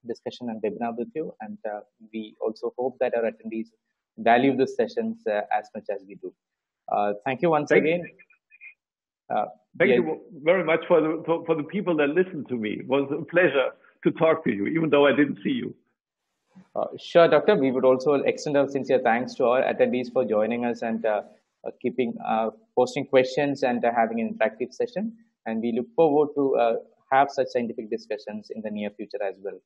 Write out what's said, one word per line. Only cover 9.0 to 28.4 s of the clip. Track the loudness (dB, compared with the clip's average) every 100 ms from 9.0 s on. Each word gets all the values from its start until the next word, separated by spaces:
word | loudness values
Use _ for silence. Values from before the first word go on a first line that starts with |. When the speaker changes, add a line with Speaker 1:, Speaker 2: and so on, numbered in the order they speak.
| _ _ _
Speaker 1:
Uh, | -2 -2 -8 _ -2
Speaker 2:
Thank | 2
Speaker 1:
yeah. | 4
Speaker 2:
you | 2 -6 -10 -4
very | 0 2
much | 2 -2 4
for | 4
the, | 4 -4 -2
for, | -4 -2
for | -4
the |
people | -2 -6 -2 0
that | 2
listened | 2 0 -4 -8
to | -6
me. | -4 -6
It | -2
was | -2 -2
a | -6 -2
pleasure | 2 2 2 -2 -4 _ _
to | -4
talk | 2 2 2 -2
to |
you, | -2 -2
even | -2 2
though | 6 6
I |
didn't | 4 0 0
see | -4
you. | -4 -6 -12 _ _ _ _ _ _ _ -20 _ -6
Speaker 1:
Uh, | -6 -8
sure, | 2 6 6
Doctor. | 6 4 2
We | 2
would | 4
also | 4 4 2
extend | 2 0 -2 0 0
our | 0
sincere | -2 0 2
thanks | 2 0 -2 0
to | 2
our | 2
attendees | 0 2 2 2 -2
for | -2
joining | 0 0 0 0 -2
us | -4
and, | -4 -2 -2
uh, | -2 -6 _ _ _ -14
uh, | -8
keeping, | -6 -2 -4 -4 -4
uh, | -2 -2 -6 _ 0
posting | 0 -2 2
questions | 2 4 0 -2 0
and, | -2 0
uh, | 0
having | 2 0 -2
an | -6 -2
interactive | -2 -2 -10
session. | -4 -6 -4 -8 -10 _ _ -8
And | -4
we | -2
look | -4 -4 2
forward | 4 4 2 0
to, | 0 2
uh, | 2 0 -6 _ _
have | 2 2
such | 0 -2
scientific | -2 -4 -8 -8
discussions | -8 -6 -8 -8 -12